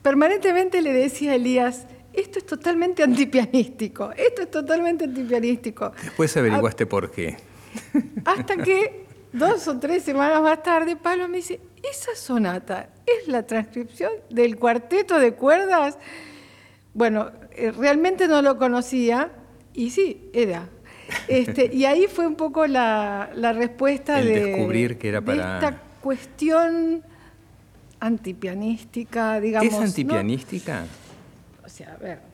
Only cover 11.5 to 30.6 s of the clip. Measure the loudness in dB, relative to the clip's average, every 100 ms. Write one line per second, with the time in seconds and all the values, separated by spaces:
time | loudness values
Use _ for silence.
11.5 | -12 -12 -12 -12 -10 -10 -10 -4 0 0
12.5 | -4 -8 -10 -10 _ 0 0 0 -4 -2
13.5 | -4 -4 -10 -10 -6 -6 -6 -4 2 2
14.5 | 2 0 0 0 0 2 4 4 4 4
15.5 | 4 4 2 2 -4 -18 -20 -20 -20 -20
16.5 | -20 -20 _ _ 0 0 2 -4 -12 -20
17.5 | -4 -4 0 2 4 2 2 4 4 4
18.5 | 2 2 0 -2 0 2 2 -2 -8 -20
19.5 | -20 -16 -6 -2 0 0 -2 -4 0 0
20.5 | -2 -10 -20 -20 -20 -12 -10 0 0 2
21.5 | 0 2 4 4 4 2 2 -2 -2 -4
22.5 | 0 2 2 2 0 -2 -6 -8 -2 -2
23.5 | 0 -4 0 0 0 0 2 2 2 0
24.5 | 0 0 0 0 -2 -2 -2 -2 -2 -2
25.5 | -2 -2 -4 -18 -10 -6 -6 -8 -4 2
26.5 | 2 2 0 -2 -2 -8 -20 -20 -20 _
27.5 | -20 _ -20 -20 -8 -4 -4 -4 -8 -8
28.5 | -6 -4 -6 -8 -10 -6 -2 -2 0 0
29.5 | 2 2 2 0 0 0 0 0 -4 -6
30.5 | -10